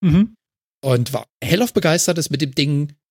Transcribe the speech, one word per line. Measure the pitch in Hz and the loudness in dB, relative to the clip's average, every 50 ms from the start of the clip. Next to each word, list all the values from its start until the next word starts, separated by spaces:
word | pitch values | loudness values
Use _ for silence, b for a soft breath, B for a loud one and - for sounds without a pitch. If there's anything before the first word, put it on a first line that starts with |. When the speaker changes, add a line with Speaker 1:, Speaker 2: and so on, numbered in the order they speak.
Speaker 1:
Mhm. | - 175 147 185 214 220 - _ _ _ _ _ _ _ _ _ - | 0 2 4 4 2 0 -2 _ _ _ _ _ _ _ _ _ -2
Speaker 2:
Und | 135 127 120 120 - | 0 0 0 0 -2
war | 131 113 110 - _ _ | -4 -6 -8 -10 _ _
hellauf | - - 170 196 240 233 | -2 0 0 0 0 0
begeistert, | - 202 175 165 160 170 - - 175 170 | 0 0 2 2 2 0 0 -2 -2 -2
ist | 151 - | -4 -4
mit | 147 139 | -4 -4
dem | 156 135 131 | -4 -4 -2
Ding, | - 143 143 147 143 147 143 147 _ _ _ | -2 -2 0 0 -2 -2 -4 -8 _ _ _